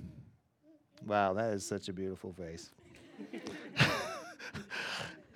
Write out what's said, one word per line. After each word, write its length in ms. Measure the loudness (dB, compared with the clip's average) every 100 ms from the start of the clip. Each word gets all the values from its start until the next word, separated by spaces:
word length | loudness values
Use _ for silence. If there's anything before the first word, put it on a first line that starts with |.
| -8 -12 -16 -20 _ _ -20 -20 _ -8 4
Wow, 280 | 6 8
that 180 | 6 4
is 140 | 2 0
such 220 | -2 -2
a 40 |
beautiful 400 | -2 -2 -2 -6
face. 380 | -6 -6 -8 -10 -16 -20 -20 -16 -12 -10
<laughs> 480 | -8 -8 -8 0 6 6 6 0 -4 -8 -10 -8 -8 -6 -6 -4 -4 -6 -10 -16